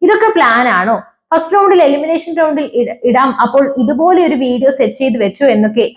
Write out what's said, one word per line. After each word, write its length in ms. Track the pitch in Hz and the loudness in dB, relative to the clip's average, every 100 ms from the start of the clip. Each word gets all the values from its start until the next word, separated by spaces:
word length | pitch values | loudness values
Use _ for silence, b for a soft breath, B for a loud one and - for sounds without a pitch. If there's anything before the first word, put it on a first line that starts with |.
ഇതൊക്കെ 260 | 349 427 440 | 0 2 2
പ്ലാൻ 340 | 440 254 226 254 | 2 0 0 0
ആണോ? 280 | 185 190 226 - _ _ | 0 -2 -4 -6 _ _
ഫസ്റ്റ് 200 | 320 320 | -4 0
റൗണ്ടിൽ 280 | 403 392 370 | 0 2 4
എലിമിനേഷൻ 520 | 294 285 311 330 339 330 | 2 0 -2 -4 -4 -2
റൗണ്ടിൽ 320 | 311 294 285 | -2 -2 -4
ഇട-, 220 | 240 240 - | -4 -4 -4
ഇടാം, 360 | 247 254 262 - | -2 0 0 0
അപ്പോൾ 340 | 247 269 269 269 | 0 0 0 -2
ഇതുപോലെ 480 | 233 277 339 370 330 | -2 0 2 2 2
ഒരു 80 | |
വീഡിയോ 360 | 262 254 247 269 | 0 -2 0 0
സെറ്റ് 240 | 269 220 | 0 -2
ചെയ്ത് 240 | - 262 226 | -2 -4 -2
വെച്ചോ 280 | 202 - 277 | -4 0 0
എന്നൊക്കെ 460 | 214 214 220 - | 2 0 0 -2